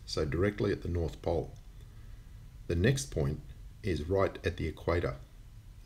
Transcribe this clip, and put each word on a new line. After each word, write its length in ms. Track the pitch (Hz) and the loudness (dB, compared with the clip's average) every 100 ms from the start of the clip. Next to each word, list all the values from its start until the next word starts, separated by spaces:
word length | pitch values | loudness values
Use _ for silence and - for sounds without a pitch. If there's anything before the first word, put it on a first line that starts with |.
| - | -6
so 180 | 90 | 0
directly 480 | 78 80 101 107 107 | 2 4 4 4 2
at 100 | - | 2
the 60 | 87 | 0
North 320 | 85 80 - | 2 0 0
Pole. 340 | - 82 - - - - - - - - - - - - - | 2 2 0 -6 -14 -14 -14 -14 -14 -14 -14 -14 -14 -14 0
The 100 | 87 | 4
next 340 | 104 135 - | 6 6 2
point 300 | - 69 - - - - - | 2 2 2 -6 -12 -14 -6
is 260 | 98 76 78 | -2 0 2
right 300 | 95 95 - | 4 4 2
at 140 | 87 82 | -2 0
the 100 | 80 | -4
equator, 500 | - - 85 - - - - - - - - | -2 2 2 2 -2 -10 -16 -16 -16 -16 -16